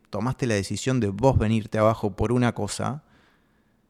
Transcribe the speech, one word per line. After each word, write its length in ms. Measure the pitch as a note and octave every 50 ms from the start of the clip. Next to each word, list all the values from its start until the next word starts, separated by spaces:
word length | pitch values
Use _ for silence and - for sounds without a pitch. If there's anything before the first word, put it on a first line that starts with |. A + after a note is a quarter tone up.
| _ -
tomaste 380 | - G2+ G#2+ B2+ C3 - C#3+
la 80 | A#2+ G#2+
decisión 440 | G2+ F#2+ - G#2 - - C3+ C3 B2+
de 120 | A2 G2+
vos 260 | F#2+ G#2 B2 C3+ B2+ -
venirte 400 | A2 G#2+ A2+ A2 G#2 - - A2
abajo 380 | G#2+ A2 A2 - - G#2 -
por 160 | - G#2+ G#2+ A#2+
una 220 | B2 B2 A#2 -
cosa 500 | - G#2 G2 - - G#2+ A2 B2+ D3+ - _ _ _ _ _ _ _ _ _ _ _ _ _ _ _ _ _